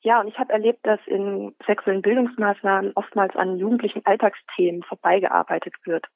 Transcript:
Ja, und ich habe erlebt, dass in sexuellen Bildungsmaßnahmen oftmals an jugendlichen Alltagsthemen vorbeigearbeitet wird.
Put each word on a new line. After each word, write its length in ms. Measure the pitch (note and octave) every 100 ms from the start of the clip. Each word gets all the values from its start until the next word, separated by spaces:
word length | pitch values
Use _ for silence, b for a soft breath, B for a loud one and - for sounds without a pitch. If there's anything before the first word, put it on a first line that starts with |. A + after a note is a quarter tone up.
Ja, 200 | A3 A#3
und 60 | G#3
ich 100 | G#3+
habe 160 | B3+
erlebt, 280 | A3 A3 A#3+
dass 160 | - G#3 -
in 480 | G3 G3+ G3 G3+ - -
sexuellen 380 | G3+ - F#3+
Bildungsmaßnahmen 880 | G3 B3 A#3+ B3 G#3 G3+ G3 G3 G3
oftmals 420 | G3+ G3+ A3 F#3+ -
an 220 | F#3 F#3
jugendlichen 480 | G3 A#3+ G#3 - -
Alltagsthemen 800 | G#3+ G#3+ - - - F3 E3+
vorbeigearbeitet 920 | E3+ F#3+ F3 F#3 F#3 - E3+ E2 - - -
wird. 200 | - -